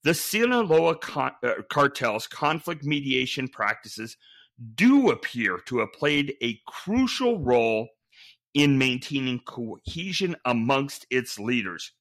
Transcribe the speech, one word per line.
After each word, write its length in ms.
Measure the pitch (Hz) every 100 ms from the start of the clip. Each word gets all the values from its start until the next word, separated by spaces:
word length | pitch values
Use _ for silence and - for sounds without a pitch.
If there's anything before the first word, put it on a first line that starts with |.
the 100 | 143
Sinaloa 800 | 165 - 208 240 247 214 160 165 160
con-, 380 | - 147 131 -
uh, 200 | 123 113 107
cartel's 600 | - 143 - 123 107 -
conflict 560 | - 147 160 - 160
mediation 640 | 143 147 139 127 127 - 127
practices 680 | - 104 110 104 - 113 - _ - _ _ 117 113
do 340 | 226 277 240
appear 480 | 123 - 120 107 90 -
to 120 | 123
have 140 | 107
played 440 | - 147 147 143 -
a 200 | 120 113 -
crucial 720 | - - 233 262 - 240 226
role 480 | 131 123 113 110 117 _ _ _ - _ _
in 260 | 143 147 139
maintaining 640 | 131 127 - 143 131 123
cohesion 960 | - - 113 - - 165 185 175 185 170
amongst 600 | 127 120 113 135 139 - -
its 300 | 127 120 -
leaders. 500 | 107 123 95 82 - _